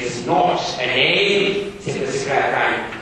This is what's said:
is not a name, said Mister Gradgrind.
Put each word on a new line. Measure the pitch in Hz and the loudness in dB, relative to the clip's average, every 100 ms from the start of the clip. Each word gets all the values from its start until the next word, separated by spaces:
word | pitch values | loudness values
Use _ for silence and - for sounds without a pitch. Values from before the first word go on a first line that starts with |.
is | 123 - 175 | -4 -4 0
not | 175 180 - - - | 2 4 2 -2 -4
a | 123 | -2
name, | 131 143 185 202 202 185 - - - | 2 2 4 4 4 2 0 -4 -8
said | - - | -6 -4
Mister | - - - | -4 -4 -2
Gradgrind. | - - - - 117 113 - | 0 0 2 0 0 -4 -10